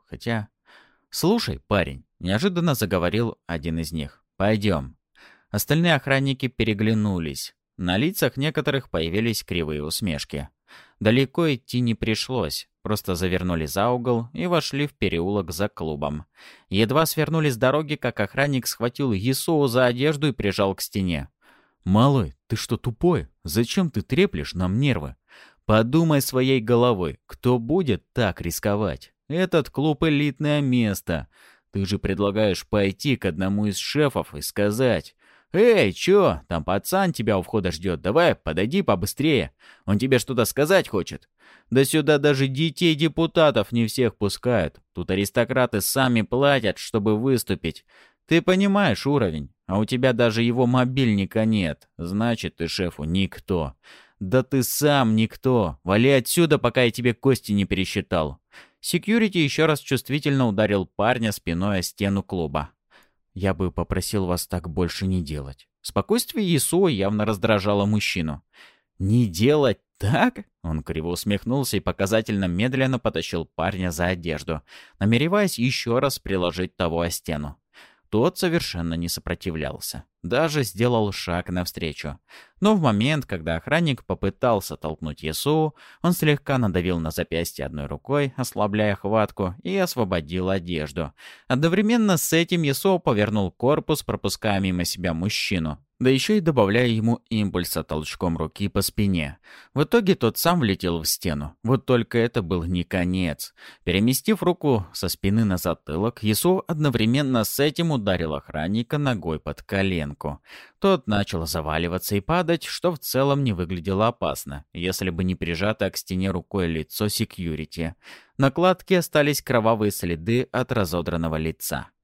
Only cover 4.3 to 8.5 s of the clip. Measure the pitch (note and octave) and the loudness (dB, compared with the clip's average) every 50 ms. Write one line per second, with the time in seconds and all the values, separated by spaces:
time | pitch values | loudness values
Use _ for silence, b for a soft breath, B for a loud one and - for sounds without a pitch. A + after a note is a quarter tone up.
4.3 | _ - F#2+ G#2 A2 G#2 G#2 G#2 F2 D2 C2+ C2 - _ _ _ b b b b | _ -2 0 0 2 2 2 0 0 0 -4 -8 -14 _ _ _ b b b b
5.3 | b b b b - G#2+ - - C#3+ E3 E3+ F3 D#3 C3 - C#3 C3+ C3+ C3+ C#3 | b b b b -4 -4 0 2 2 2 4 2 2 2 2 0 0 2 2 0
6.3 | C3 B2+ C3+ A#2+ - - A2+ A2 G#2+ G2 A2 A2 A2+ A2 G#2 G#2 F#2+ F2 E2 D2 | -2 -2 -4 -6 -2 0 0 0 0 2 2 2 2 2 2 0 0 -2 -2 -4
7.3 | C2+ - - - _ _ _ _ - - F2+ F2+ F2+ G#2 C#3 F3 G#3 - D3+ B2+ | -6 -8 -12 -14 _ _ _ _ -10 -6 -2 0 0 2 0 0 0 0 -2 -2
8.3 | - C3 C#3+ D#3 | 0 -2 -4 -2